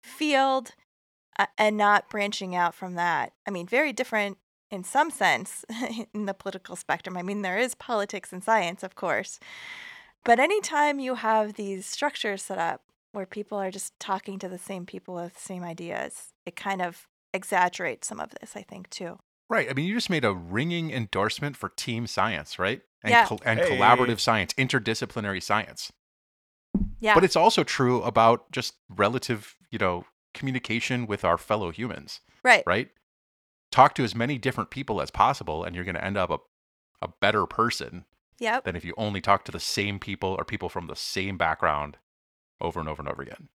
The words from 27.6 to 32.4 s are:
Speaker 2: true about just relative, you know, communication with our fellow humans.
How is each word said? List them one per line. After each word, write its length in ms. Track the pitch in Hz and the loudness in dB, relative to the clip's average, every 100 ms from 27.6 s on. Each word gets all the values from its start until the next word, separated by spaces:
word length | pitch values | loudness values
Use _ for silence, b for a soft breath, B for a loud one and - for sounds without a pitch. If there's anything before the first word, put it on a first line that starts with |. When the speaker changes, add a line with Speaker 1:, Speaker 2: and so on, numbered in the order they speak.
Speaker 2:
true 400 | 147 - 123 123 | 2 4 4 4
about 480 | 117 113 113 117 _ | 4 6 8 6 _
just 240 | - - _ _ | -6 -6 _ _
relative, 680 | 95 101 123 - 110 - _ _ | 2 2 2 -2 -4 -6 _ _
you 80 | 107 | -2
know, 260 | 95 87 - _ _ - | 0 0 -10 _ _ -8
communication 720 | 135 127 - 117 - 123 113 | -4 -4 -2 -2 0 -4 -2
with 180 | 101 87 | 0 2
our 140 | 87 | 2
fellow 320 | - 107 90 | 0 -2 -2
humans. 500 | 82 117 71 71 - _ _ | -6 -8 -8 -12 -18 _ _